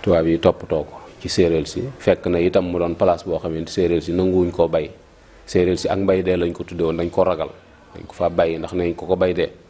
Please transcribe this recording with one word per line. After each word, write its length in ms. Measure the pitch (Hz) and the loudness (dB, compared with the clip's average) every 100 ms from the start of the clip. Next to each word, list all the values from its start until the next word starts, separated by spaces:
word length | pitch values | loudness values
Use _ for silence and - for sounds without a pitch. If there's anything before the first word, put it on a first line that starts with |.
Tubaab 240 | 104 85 80 | 4 2 4
yi 120 | 82 | 4
toppatoo 440 | 92 - - 80 | 4 2 -2 -4
ko 120 | - - - - | -4 -12 -18 -14
ci 80 | 87 | -4
séeréer 380 | - 87 80 73 | 2 4 2 -2
si. 160 | 90 110 - | -6 -8 -2
Fekk 280 | - 90 90 | 0 2 2
na 120 | 87 | 2
itam 260 | 87 98 90 | 4 2 0
mu 80 | 87 | -2
doon 160 | 85 82 | -2 2
place 300 | 95 85 - | 2 2 -2
boo 120 | 80 | -4
xamante 320 | 87 80 82 | -4 -6 -4
séeréer 320 | - 87 85 | 0 2 0
si 100 | 82 | 0
nanguwuñ 380 | 87 92 92 87 | 0 2 2 2
koo 160 | 85 82 | 0 0
bay. 200 | 85 76 - - - - - - | 0 -4 -12 -20 -20 -20 -20 -2
Séeréer 320 | 95 90 87 | 0 2 0
si 100 | - | -2
ak 80 | 95 | 0
mbay 240 | 98 95 | 2 2
dee 140 | 92 90 | 2 0
lañ 160 | 87 | 0
ko 100 | 82 | -4
tudde 180 | 85 87 | -10 -2
woon, 140 | 82 82 | -2 0
dañ 120 | 85 | -2
ko 140 | - | 2
ragal. 260 | 90 82 78 - - - - | 2 0 -4 -8 -20 -20 -20
Dañ 120 | 85 85 | -18 -16
ko 60 | |
fa 160 | - 87 | -4 -2
bàyyi 280 | 85 85 80 | 2 0 0
ndax 160 | 85 | -4
nañ 220 | 90 85 82 | -2 -2 -4
ko 100 | 80 | -2
ko 100 | 92 | 0
bay 180 | 92 | 2
dee. 180 | 90 82 - | 0 -2 -6